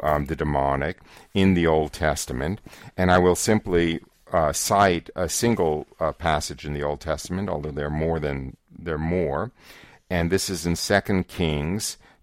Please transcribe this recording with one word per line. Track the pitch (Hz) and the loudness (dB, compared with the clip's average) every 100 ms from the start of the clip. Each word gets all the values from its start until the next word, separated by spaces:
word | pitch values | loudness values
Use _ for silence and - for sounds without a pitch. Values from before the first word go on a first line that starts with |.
um, | 76 76 71 | 0 0 0
the | 78 | -2
demonic | 76 71 69 69 73 92 - - - | -2 0 0 0 -4 -8 -16 -20 -6
in | 101 98 | 2 4
the | 90 82 | 4 4
Old | 80 78 | 2 0
Testament. | - 78 71 - 64 73 104 - - - - | -2 -2 -2 -4 -6 -4 -6 -10 -20 -14 0
And | 90 | 4
I | 90 | 6
will | 90 87 | 6 4
simply, | - 110 101 87 85 82 - _ - | 4 2 2 2 2 0 -8 _ -4
uh, | 90 78 | 0 0
cite | 73 - 101 101 87 - - | 0 0 4 4 4 -2 -6
a | 90 | -4
single, | - 120 107 85 76 - - | 0 0 2 2 0 -4 -4
uh, | 80 | -4
passage | 73 82 76 - 73 76 | 0 0 0 -2 -8 -8
in | |
the | 73 | -4
Old | 73 73 | -4 -4
Testament, | 78 76 - 90 101 | -4 -6 -4 -6 -4
although | 78 76 | -4 -6
there | 71 73 | -6 -4
are | |
more | 76 80 80 | -2 0 0
than, | 73 69 67 - _ - | -2 -4 -8 -14 _ -14
there | 85 76 | -8 -4
are | |
more. | 80 90 80 69 110 - - - - - - | -2 0 -2 -2 -6 -10 -20 -20 -20 -20 -4
And | 90 85 | -2 2
this | 92 - | 0 -2
is | 92 85 | -4 -2
in | 85 | -2
Second | - 101 - 95 87 | 2 0 2 -2 -2
Kings | - 82 76 73 101 - - - _ | -2 -2 -2 -4 -4 -6 -10 -18 _